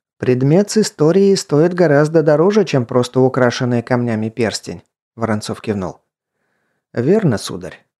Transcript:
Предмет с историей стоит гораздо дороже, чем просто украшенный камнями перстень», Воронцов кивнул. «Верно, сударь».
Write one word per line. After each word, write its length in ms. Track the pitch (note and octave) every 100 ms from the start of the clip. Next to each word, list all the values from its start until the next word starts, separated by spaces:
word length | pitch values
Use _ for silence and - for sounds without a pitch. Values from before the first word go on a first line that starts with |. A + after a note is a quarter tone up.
| _ _
Предмет 540 | - B2+ C3+ E3+ G3+
с 60 | A3
историей 580 | G3+ - D3+ F#3+ G3 G3
стоит 380 | - D3 F3
гораздо 500 | F3+ E3 C#3+ D3+ D#3+
дороже, 400 | D#3 D3 F3+ G#3+
чем 220 | F3 C#3 A#2
просто 340 | B2+ B2 B2+
украшенный 600 | C3 B2+ B2 - B2 A#2+
камнями 480 | A#2 B2 A#2+ A2 A2
перстень», 520 | A2+ G#2+ - - E2+ - _ _ -
Воронцов 420 | A2+ G#2+ - G#2
кивнул. 400 | - G2+ F2 - _ _ _ _ _ _ _ _ _
«Верно, 440 | - B2 G#3+ F#3 G2+
сударь». 480 | - F#2+ E2+ - _